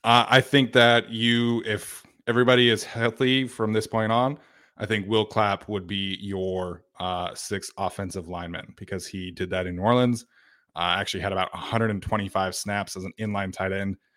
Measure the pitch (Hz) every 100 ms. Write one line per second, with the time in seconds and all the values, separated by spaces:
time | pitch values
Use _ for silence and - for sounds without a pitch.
0 | 110 120 113 131 - 143 127 127 120 120
1 | 113 113 117 117 120 117 107 104 - -
2 | _ _ - 120 123 123 120 110 - 117
3 | 117 113 131 131 127 - 110 110 - 113
4 | 110 113 131 147 _ _ _ _ 104 107
5 | 95 110 107 110 104 98 - 104 87 101
6 | 98 92 98 95 95 92 90 85 _ -
7 | 90 90 90 - - 101 - - 95 -
8 | 98 95 82 87 87 85 - - 101 95
9 | - 95 92 85 92 92 90 87 101 123
10 | 123 117 - _ _ _ _ - 87 90
11 | 98 95 98 95 92 92 - 113 113 101
12 | - 107 98 98 95 - 104 101 98 95
13 | 95 - 107 101 95 - 95 98 98 92
14 | _